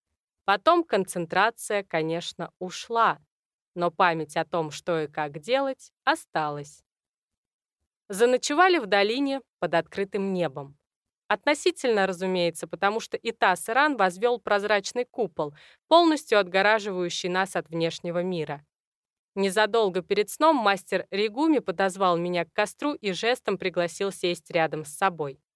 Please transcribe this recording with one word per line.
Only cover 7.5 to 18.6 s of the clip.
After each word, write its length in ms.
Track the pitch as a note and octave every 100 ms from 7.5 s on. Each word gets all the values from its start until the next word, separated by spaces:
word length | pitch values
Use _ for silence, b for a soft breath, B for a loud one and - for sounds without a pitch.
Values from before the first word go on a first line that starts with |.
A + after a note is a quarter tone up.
| _ _ _ _ _ -
Заночевали 640 | G3 A#3+ B3+ - D4 F#4 E4+
в 80 |
долине 560 | G#3 G3+ G3+ B3 C#4 C4+ - _
под 140 | E3+
открытым 600 | E3 E3 - G3 G#3 G3
небом. 420 | F#3 D#3 C3 C#3+ - _ _ _ _ -
Относительно, 760 | G#3 - D4 F#4+ E4+ B3+ G#3+ F#3+
разумеется, 600 | F3 F#3+ F#3 E3+ E3 E3
потому 340 | E3 G3 A3
что 160 | - -
Итас 500 | A#3 A3+ G#3+ F3+ -
Иран 260 | A#3 D4+ B3+
возвёл 420 | F#3 F3+ A#3+ A#3+
прозрачный 680 | - G3+ G#3 G#3 G3 B3 B3
купол, 480 | - G3+ - D3+ D3 B B -
полностью 500 | E4 E4+ D#4 - G#3
отгораживающий 920 | F#3 F#3+ G3 A3 G#3 F3+ F3 - F#3
нас 260 | F#3 F#3+ F3+
от 140 | -
внешнего 520 | E3 E3 E3 F3 F3
мира. 440 | F3+ F3 D3 C#3+